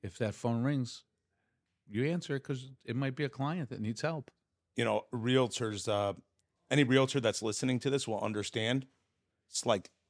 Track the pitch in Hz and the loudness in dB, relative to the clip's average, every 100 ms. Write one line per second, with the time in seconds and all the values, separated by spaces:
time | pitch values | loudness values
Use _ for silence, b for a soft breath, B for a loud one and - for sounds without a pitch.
0 | 101 - 110 101 120 117 123 143 120 - | -10 -4 -4 -2 -2 0 0 0 -4 -8
1 | _ _ _ _ _ _ _ _ _ 104 | _ _ _ _ _ _ _ _ _ 0
2 | 135 170 - 139 - 135 131 135 - 120 | 0 0 -2 -6 -4 -8 -8 -18 -6 -2
3 | 135 131 143 - 135 175 139 - 107 110 | -2 -2 -4 -2 -4 -2 -6 -4 -4 -2
4 | 151 160 - _ _ _ _ - 117 107 | -2 -4 -8 _ _ _ _ -2 2 2
5 | - 123 113 127 123 - 113 104 - 104 | 0 -4 4 4 4 0 -4 -4 -2 0
6 | 101 101 - _ _ _ _ 135 135 131 | 0 -2 -10 _ _ _ _ 4 6 6
7 | 131 143 113 104 110 104 131 127 139 135 | 6 2 2 0 -2 -2 0 0 0 -2
8 | 123 107 107 104 101 - 110 131 131 _ | -2 -4 -2 -2 -4 -2 0 0 -2 _
9 | _ _ _ _ _ - - 107 - _ | _ _ _ _ _ -6 2 2 0 _
10 | _ | _